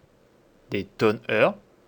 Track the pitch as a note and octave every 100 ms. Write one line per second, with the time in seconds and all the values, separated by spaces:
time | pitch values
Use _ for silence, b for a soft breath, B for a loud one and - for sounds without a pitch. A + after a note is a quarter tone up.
0 | _ _ _ _ _ _ - G#2 F#2 -
1 | A2 A#2 - A2 D#3+ G#3 _ _